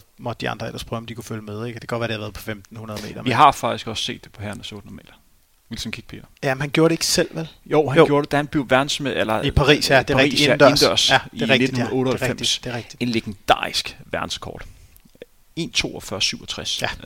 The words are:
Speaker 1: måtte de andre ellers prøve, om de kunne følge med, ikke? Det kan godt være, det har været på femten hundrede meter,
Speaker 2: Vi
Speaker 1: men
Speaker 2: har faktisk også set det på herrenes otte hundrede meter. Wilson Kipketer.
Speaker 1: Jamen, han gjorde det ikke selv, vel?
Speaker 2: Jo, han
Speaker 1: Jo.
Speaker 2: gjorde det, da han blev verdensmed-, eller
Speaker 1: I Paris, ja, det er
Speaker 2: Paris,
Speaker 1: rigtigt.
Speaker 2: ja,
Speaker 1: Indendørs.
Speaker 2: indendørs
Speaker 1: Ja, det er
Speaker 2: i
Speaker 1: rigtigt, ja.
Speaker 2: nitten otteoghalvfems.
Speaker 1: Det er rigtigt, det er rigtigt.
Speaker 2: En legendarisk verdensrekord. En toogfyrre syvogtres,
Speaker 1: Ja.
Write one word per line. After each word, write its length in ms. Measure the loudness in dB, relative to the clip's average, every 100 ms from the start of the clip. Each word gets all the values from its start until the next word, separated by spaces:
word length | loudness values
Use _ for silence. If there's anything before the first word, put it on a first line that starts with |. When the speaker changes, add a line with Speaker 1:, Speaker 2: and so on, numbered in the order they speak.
| -12 -12
Speaker 1:
måtte 220 | -10 -6
de 100 | -6
andre 160 | -6 -8
ellers 180 | -10
prøve, 140 | -10 -10
om 80 | -10
de 80 |
kunne 100 | -14
følge 180 | -10 -10
med, 240 | -10 -10 -10
ikke? 140 | -10
Det 80 | -8
kan 100 | -4
godt 20 |
være, 80 | -4
det 60 |
har 60 | -4
været 140 | -8
på 60 | -10
femten 340 | -10 -10 -12 -16
hundrede 260 | -12 -10
meter, 200 | -10 -6
Speaker 2:
Vi 60 | 0
Speaker 1:
men 80 | 6
Speaker 2:
har 160 | 6
faktisk 340 | 4 -2 -4 -6
også 180 | -8
set 200 | -8 -10
det 80 | -14
på 100 | -14
herrenes 300 | -12 -12 -14
otte 160 | -16 -18
hundrede 80 | -20 -20
meter. 60 | -20 _ _ _ _ -14
Wilson 220 | -10 -10
Kipketer. 320 | -10 -14 -18 -18 -6
Speaker 1:
Jamen, 180 | -2 -2
han 100 | 0
gjorde 180 | 4 4
det 60 |
ikke 120 | 4 0
selv, 220 | 0 0 -4
vel? 120 | -10 -12 0
Speaker 2:
Jo, 220 | 2 6
han 100 | 6
Speaker 1:
Jo. 80 | 6
Speaker 2:
gjorde 160 | 6
det, 100 | 2
da 40 | 0
han 100 | 0
blev 200 | -2 2
verdensmed-, 500 | 2 2 -2 -2 0
eller 220 | 0 0
Speaker 1:
I 80 | 2
Paris, 400 | 2 4 4 6
ja, 80 | 4
det 80 | 4
er 40 |
Speaker 2:
Paris, 100 | 2
Speaker 1:
rigtigt. 240 | 2 4 4
Speaker 2:
ja, 40 |
Speaker 1:
Indendørs. 280 | 8 8 8
Speaker 2:
indendørs 280 | 4 4 4
Speaker 1:
Ja, 80 | 2 0
det 100 | -4
er 40 | 2
Speaker 2:
i 40 |
Speaker 1:
rigtigt, 220 | 2 2
ja. 40 | 0
Speaker 2:
nitten 160 | -2 0
otteoghalvfems. 600 | 0 -2 -2 -2 -2 -4
Speaker 1:
Det 120 | -6
er 60 | -10
rigtigt, 160 | -10 -6
det 20 |
er 0 |
rigtigt. 0 |
Speaker 2:
En 60 | -2
legendarisk 920 | -2 -4 -6 0 0 0 -6 -8 -12 -8
verdensrekord. 560 | -4 -4 -6 -10 -12 -16 -20 -20 -20 -20 -20 -20 _ _ -8
En 140 | -4
toogfyrre 520 | -4 -6 -8 -10 -4
syvogtres, 600 | -4 -6 -10 -8 -6 -4
Speaker 1:
Ja. 60 | -6 -8